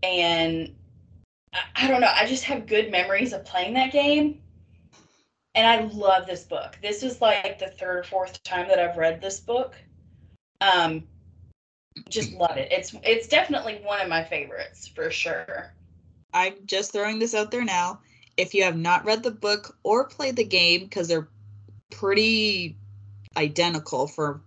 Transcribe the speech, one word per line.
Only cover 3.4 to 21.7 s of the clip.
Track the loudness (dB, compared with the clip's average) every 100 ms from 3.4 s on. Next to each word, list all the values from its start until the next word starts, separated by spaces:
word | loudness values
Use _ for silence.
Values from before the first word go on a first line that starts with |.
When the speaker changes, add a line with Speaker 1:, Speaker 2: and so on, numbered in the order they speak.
| -6
Speaker 1:
playing | -4 -2
that | 0 2
game. | 2 4 4 2 -2 -16 -20 -20 -20 _ _ _ _ _ _ _
And | 2 6
I | 4 2
love | 0 4 4 2
this | -10 -8
book. | -8 -8 -10
This | -8 -4
is, | -6 2
like, | 2 4 -2 -8
the | -10
third | -8 -6 -6
or |
fourth | -4 -4 -4 -8
time | -6 -4 2
that | 4
I've | 4 2
read | 0 0
this | -6 -10
book. | -4 -2 -2 -8 -20 -20 -20 -20 -20 _ _ _
Um, | 4 4 4 -2 -10 -20 -20 -20 -20 _ _ _ _ -20 -8
just | -6 -6
love | 0 0 0
it. | -2
It's, | -2 -2 -6
it's | 0 0 4
definitely | 2 2 -2 -4 -8
one | -6 -4
of | -2
my | -2
favorites, | -2 -6 -8 -12 -12 -14 -20
for | -8 -6
sure. | -4 -4 -4 -6 -12 -12 -20 -20 -20 _ _ _
Speaker 2:
I'm | -2 -2 -4 -4
just | -4 -2
throwing | -4 -4 -2
this | -2 0
out | -2
there | -2 -2
now. | -2 -2 -6 _ _ _ -4
If | 0
you | 2
have | 2 0
not | 2 2
read | 2 0
the | 0
book | -4 -2 -2 -4 -8
or | 0 2 0
played | -4 -4 -2
the | 2
game, | 4 4 2 -2
'cause | -6 -2
they're | -2 -2 -16 -20 -20 -20